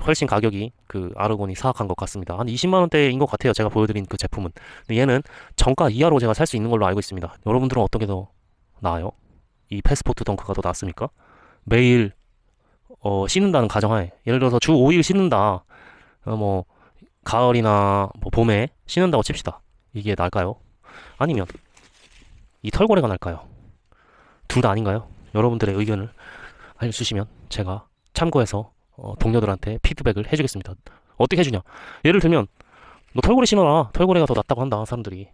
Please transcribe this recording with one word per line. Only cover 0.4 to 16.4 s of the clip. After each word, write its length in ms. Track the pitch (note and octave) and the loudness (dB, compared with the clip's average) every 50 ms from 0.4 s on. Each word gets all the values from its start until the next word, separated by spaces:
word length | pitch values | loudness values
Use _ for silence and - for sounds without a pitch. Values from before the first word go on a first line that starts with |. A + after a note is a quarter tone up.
| A2 A2+ G2+ G2 G#2 A#2 - _ _ - | 0 0 -2 -4 -6 -8 -12 _ _ -12
그 240 | - G2+ F#2 F2+ - | -10 -8 -8 -8 -6
아르곤이 400 | - G2 G#2+ A2 G2+ G2+ F#2+ F#2 | -4 -2 -2 -2 -2 -4 -6 -6
사악한 320 | - - C3 B2 - A2 | -4 -4 -4 -2 -2 -4
것 100 | F#2+ F2+ - | -6 -6 -6
같습니다. 380 | G2 F2+ - G2+ F2+ - F2+ | -8 -8 -8 -10 -10 -8 -8
한 120 | F2+ A#2+ A#2+ | -6 -6 -6
이십만 320 | A#2 B2 - F3+ F#3 F#3 | -4 -2 0 2 2 2
원대인 400 | F3+ E3 - D3+ C#3+ C#3 B2 C3 | 2 2 2 2 2 2 2 0
것 60 | D3 | -2
같아요, 260 | - - - - B2+ G#2+ | -2 -2 -2 -2 0 0
제가 160 | - A2 G#2+ | 0 -2 0
보여드린 380 | - A2 G#2+ G#2+ G#2+ G#2 G2 | 0 2 0 0 0 -4 -6
그 100 | - - | -8 -6
제품은. 340 | G2 - F#2+ - - G2 E2+ - - - - - - - | -6 -6 -6 -6 -6 -8 -8 -10 -14 -20 -20 -20 -16 -8
근데 120 | - A2+ A2+ | -4 0 2
얘는 220 | C3 C#3 A#2+ C3 D3+ - - - - - - | 2 2 2 0 0 -4 -12 -20 -20 -10 -2
정가 360 | - - B2+ C3+ - E3+ C3+ | 0 2 2 2 2 2 0
이하로 280 | G#2+ A#2 D3+ E3+ D#3 C3+ | 2 2 2 4 4 4
제가 160 | A#2 A2+ A2 | 2 2 0
살 120 | - - | 0 0
수 100 | - - | -2 -2
있는 140 | A2+ G#2 A#2 | -2 -2 0
걸로 160 | A#2 A2 G#2 | 0 2 2
알고 120 | F#2 F#2+ G2+ | 2 0 0
있습니다. 360 | G2 - G2 F#2 E2+ E2 - - - | -2 -4 -8 -10 -10 -10 -12 -8 -4
여러분들은 340 | G#2 A2 B2+ B2+ C3 - B2 | -2 0 0 0 0 0 0
어떤 200 | G#2 G2 - G#2+ | 0 0 0 -2
게 60 | G#2+ | -4
더 220 | G2+ G2 F#2 F#2+ - _ _ _ _ _ _ _ _ _ _ | -4 -4 -6 -8 -12 _ _ _ _ _ _ _ _ _ _
나아요? 320 | - F2 E2+ E2+ E2 G2+ - _ _ _ _ _ _ _ _ _ _ - | -6 -4 -4 -4 -6 -8 -10 _ _ _ _ _ _ _ _ _ _ -12
이 120 | G2+ G2+ - | -6 -2 2
패스포트 420 | - - - - - B2 - - | 2 2 2 0 -2 -2 -2 -2
덩크가 300 | - G2+ F#2+ - - G2 | -4 -4 -4 -6 -6 -6
더 80 | F#2+ F#2 | -4 -4
낫습니까? 460 | F2+ F2 - - F#2+ E2 - A2+ C#3+ - _ _ _ _ _ _ _ _ _ _ | -4 -4 -6 -8 -10 -8 -8 -8 -10 -10 _ _ _ _ _ _ _ _ _ _
매일, 480 | - A2+ A#2 B2+ B2 B2 A#2+ A2 G2+ - _ _ _ _ _ _ _ _ _ _ _ _ _ _ - - - | 0 2 4 6 6 6 4 4 2 -4 _ _ _ _ _ _ _ _ _ _ _ _ _ _ -20 -16 -10
어, 280 | - G#2 G2+ G2 G2 G2 | -6 -4 -2 -2 -2 -2
신는다는 400 | - F#3 G3+ G3 F3 C#3+ A#2 G#2 | 0 0 2 2 2 2 2 0
가정하에, 420 | - G#2+ G#2 G#2 A2+ G#2+ F2 F2 - _ - | 0 0 0 0 0 0 -2 -4 -8 _ -4
예를 120 | A2+ A#2+ B2+ | -2 0 0
들어서 200 | C3 B2+ A#2+ A#2+ | 2 2 2 2
주 140 | - - D#3+ | 2 4 4
오 200 | C#3 B2+ C#3 E3+ | 6 6 6 4
일 100 | F3 D#3 | 4 4
신는다, 600 | - F#3 G3 F#3+ F3 A#2 G2 G2+ G#2+ F#2+ F2+ - _ _ - - - - - _ _ _ _ - | 2 2 2 2 2 2 2 2 2 0 -2 -6 _ _ -20 -20 -20 -20 -20 _ _ _ _ -8
어, 120 | - A2+ | -6 -4
뭐 280 | G#2+ | -2